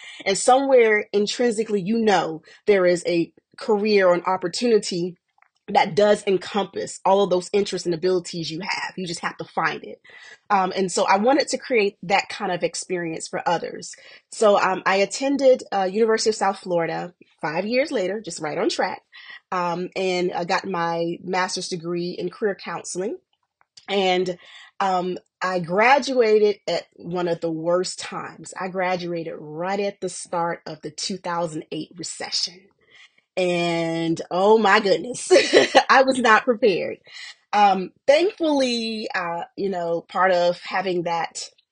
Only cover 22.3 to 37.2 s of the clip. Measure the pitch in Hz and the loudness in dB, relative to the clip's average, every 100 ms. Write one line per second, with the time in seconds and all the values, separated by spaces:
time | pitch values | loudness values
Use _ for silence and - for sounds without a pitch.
22.3 | - 208 185 - 170 - 175 202 370 _ | -4 -4 -4 -8 -12 -10 -8 -8 -8 _
23.3 | _ _ _ _ _ - 202 190 180 180 | _ _ _ _ _ -6 -2 2 0 -2
24.3 | 175 - - - - 196 185 180 175 - | -6 -14 -20 -16 -4 -2 0 -2 -6 -12
25.3 | _ 185 185 165 185 233 285 254 254 220 | _ -4 -4 -2 2 4 4 2 2 4
26.3 | 214 208 202 - 175 - - 170 180 175 | 4 4 0 -4 -4 -6 -14 -8 -4 -2
27.3 | 170 165 160 165 175 185 - - 175 156 | -2 -4 -4 0 0 0 -8 -10 -10 -12
28.3 | 160 160 - 190 185 180 185 175 170 165 | -14 -16 -10 -8 -4 -2 -2 -4 -6 -8
29.3 | - 151 151 180 202 202 - 185 - - | -12 -12 -8 -6 -4 -4 -6 -8 -10 -8
30.3 | 175 170 165 - 156 151 - - 185 180 | -4 -4 -6 -10 -14 -12 -10 -8 -8 -6
31.3 | 170 170 156 - 156 - 175 156 - - | -4 -4 -6 -10 -10 -12 -12 -14 -12 -8
32.3 | - 175 180 196 _ _ _ - _ _ | -6 -6 -10 _ _ _ _ -20 _ _
33.3 | - 180 175 175 170 165 165 165 165 - | -4 -2 0 0 -2 -2 -2 -2 -4 -4
34.3 | 175 202 226 202 208 196 175 247 - - | 0 4 6 6 4 4 0 0 -10 4
35.3 | 359 294 - - 262 - 247 269 254 233 | 4 6 4 6 4 6 6 6 4 4
36.3 | 214 - 220 226 160 - - _ - | 4 4 2 2 2 -2 -8 _ -20